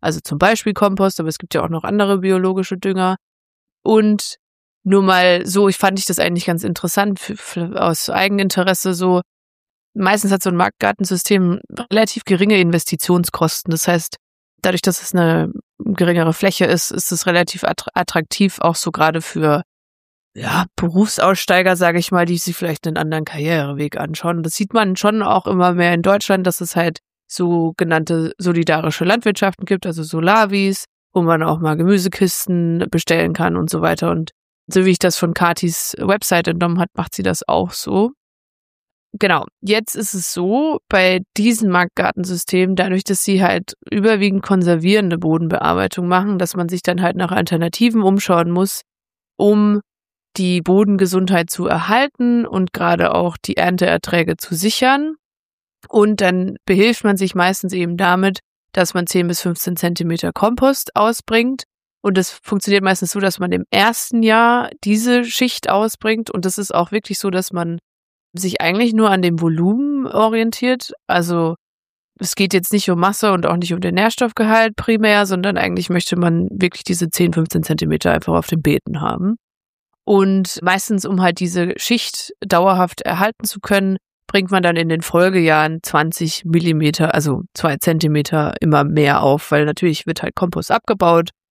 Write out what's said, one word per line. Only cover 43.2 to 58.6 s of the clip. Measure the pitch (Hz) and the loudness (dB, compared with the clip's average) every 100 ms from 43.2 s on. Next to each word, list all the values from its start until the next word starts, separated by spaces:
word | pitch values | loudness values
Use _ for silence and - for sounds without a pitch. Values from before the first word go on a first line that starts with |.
sie | - 190 | 0 2
halt | 180 180 - - - | 2 0 -4 -16 -6
überwiegend | 208 214 208 202 196 | 0 2 2 2 0
konservierende | - 190 175 165 175 214 185 170 | 0 2 2 2 4 2 2 -2
Bodenbearbeitung | 160 160 165 175 160 180 190 - 175 | 0 0 0 -2 0 0 -2 -2 0
machen, | 180 202 185 | 0 0 -2
dass | 180 185 | -2 -4
man | 170 | -4
sich | 180 | -4
dann | - 175 | -2 0
halt | 190 180 | 0 0
nach | 175 | -2
Alternativen | 185 170 165 170 - 233 220 | -2 0 -2 -2 2 2 4
umschauen | 190 196 - 175 170 | 2 2 2 2 2
muss, | 175 196 - - _ _ _ _ - | 0 -2 -4 -14 _ _ _ _ 0
um | 202 208 208 208 - _ _ _ _ - | 4 4 4 0 -4 _ _ _ _ -4
die | 180 180 | 0 0
Bodengesundheit | 170 190 208 196 185 185 185 180 170 | 2 4 4 2 2 0 2 0 0
zu | - 175 | -4 -2
erhalten | - 175 226 285 - 240 240 233 | -2 0 0 0 0 0 0 0
und | 190 180 | -2 -2
gerade | - 175 170 170 175 | -2 -2 2 2 2
auch | 175 - | -2 -4
die | - - | -6 -2
Ernteerträge | 175 180 175 170 - 170 165 165 | 0 2 0 0 0 0 0 -4
zu | - | -6
sichern. | 165 208 - 254 277 311 311 _ _ _ _ _ _ - | -2 -2 2 2 2 -2 -8 _ _ _ _ _ _ -2
Und | 214 208 208 | 2 2 2
dann | 185 185 190 - - | 0 0 -4 -6 0
behilft | 180 226 226 | 4 4 2
man | 208 190 | 0 0
sich | 190 | 0
meistens | 180 180 190 185 | 0 0 0 -4
eben | 185 170 175 | -4 -4 0
damit, | 185 185 196 190 _ _ | 2 4 2 -2 _ _